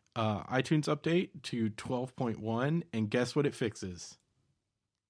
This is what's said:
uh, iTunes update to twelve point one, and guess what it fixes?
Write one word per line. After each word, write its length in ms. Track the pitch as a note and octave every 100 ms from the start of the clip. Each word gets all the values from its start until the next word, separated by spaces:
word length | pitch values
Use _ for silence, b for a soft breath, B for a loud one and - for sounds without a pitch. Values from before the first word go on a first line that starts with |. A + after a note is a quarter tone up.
| b
uh, 280 | - A2 G2+
iTunes 400 | - C3 C3 D#3
update 460 | D3 D3 D#3+ E3+ - D3
to 260 | - A#2+ A2
twelve 440 | G#2+ B2+ B2+ C3
point 240 | - B2 G#2+
one, 460 | G#2+ A2+ C#3 E3+ -
and 180 | A2+ G#2+
guess 240 | B2 B2
what 120 | D3+ C3+
it 80 | -
fixes? 600 | A#2 - F#2+ E2+ - - _ _ _ _ _ _ _ _